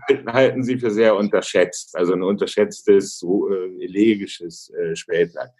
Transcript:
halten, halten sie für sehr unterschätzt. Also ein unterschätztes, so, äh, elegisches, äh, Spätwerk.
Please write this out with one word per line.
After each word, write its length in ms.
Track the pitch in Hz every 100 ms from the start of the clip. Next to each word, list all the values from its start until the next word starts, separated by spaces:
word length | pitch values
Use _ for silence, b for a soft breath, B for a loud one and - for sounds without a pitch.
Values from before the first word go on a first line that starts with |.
| -
halten, 240 | 135 113
halten 300 | 123 131 127
sie 140 | 123 127
für 120 | 120
sehr 240 | 104 113
unterschätzt. 840 | 101 104 98 - 98 87 - - 82
Also 180 | 90
ein 80 | 90
unterschätztes, 960 | 92 101 92 - 104 - - 98 98 -
so, 300 | 87 98 82
äh, 360 | 98 92 92
elegisches, 880 | 90 92 113 101 95 - 87 - -
äh, 220 | 76 82 82
Spätwerk. 540 | - 85 85 69 64 b